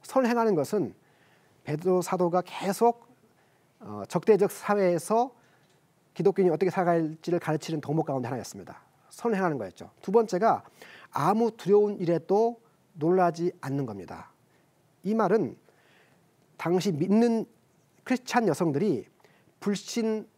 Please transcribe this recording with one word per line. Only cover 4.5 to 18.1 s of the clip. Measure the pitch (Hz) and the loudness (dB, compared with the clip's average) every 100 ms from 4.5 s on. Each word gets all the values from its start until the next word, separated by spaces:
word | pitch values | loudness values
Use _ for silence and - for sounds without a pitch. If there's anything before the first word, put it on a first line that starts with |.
| - - 208 185 170 - 220 262 - _ _ _ _ _ _ _ | -2 -2 2 2 0 0 0 0 -6 _ _ _ _ _ _ _
기독교인이 | - 180 190 180 | 0 0 4 2
어떻게 | 156 185 | 2 0
살아갈지를 | 190 175 170 160 160 - 170 | 0 2 2 0 -6 -4 -2
가르치는 | - 156 - 160 | -2 -4 -4 -8
덕목 | - 160 147 | -2 -2 -2
가운데 | 135 123 | -4 -4
하나였습니다. | 127 - 101 87 87 _ _ _ | -8 -10 -16 -18 -20 _ _ _
선을 | - 240 196 | -8 -4 -2
행하는 | 185 139 | -2 -4
거였죠. | 98 - - _ | -8 -14 -20 _
두 | - | 0
번째가 | 214 220 180 220 110 - _ - - - | 0 2 0 2 0 -4 _ -20 -20 -10
아무 | - 151 214 233 | -2 0 2 0
두려운 | 220 165 208 208 202 | -2 4 4 4 0
일에도 | 170 165 165 196 233 233 _ _ _ | -2 -2 0 2 2 -2 _ _ _
놀라지 | 165 151 185 175 160 175 - | -4 2 4 2 0 -6 -6
않는 | 139 139 131 | -6 -4 -4
겁니다. | 101 110 - - _ _ _ _ _ _ _ | -8 -14 -16 -18 _ _ _ _ _ _ _
이 | 180 | -4
말은 | 220 202 214 135 - _ _ _ _ _ _ _ _ _ _ | 0 2 2 0 -6 _ _ _ _ _ _ _ _ _ _
당시 | 160 180 202 | 0 0 0
믿는 | 147 185 208 240 226 - _ _ _ _ _ | -2 2 4 4 2 -4 _ _ _ _ _
크리스찬 | - | -4